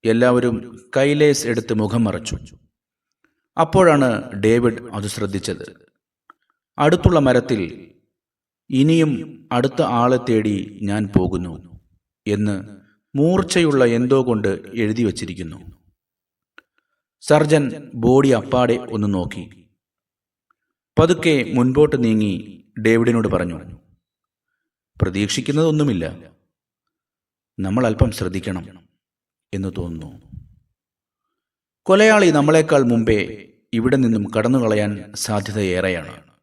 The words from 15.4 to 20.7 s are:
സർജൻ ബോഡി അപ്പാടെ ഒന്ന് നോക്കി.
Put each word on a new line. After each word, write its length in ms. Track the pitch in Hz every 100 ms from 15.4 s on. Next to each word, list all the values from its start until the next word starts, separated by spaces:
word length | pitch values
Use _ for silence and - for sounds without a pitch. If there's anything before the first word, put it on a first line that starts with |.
| 82 78 - - _ _ _ _ _ _ _ - _ _ _ _ _ _
സർജൻ 720 | - 151 151 151 135 110 -
ബോഡി 340 | 120 117 131 135
അപ്പാടെ 460 | 120 - 127 123
ഒന്ന് 400 | 117 - 110 104
നോക്കി. 560 | 95 82 - 87 - _ _ _ _ _ _ _ _ _ _ _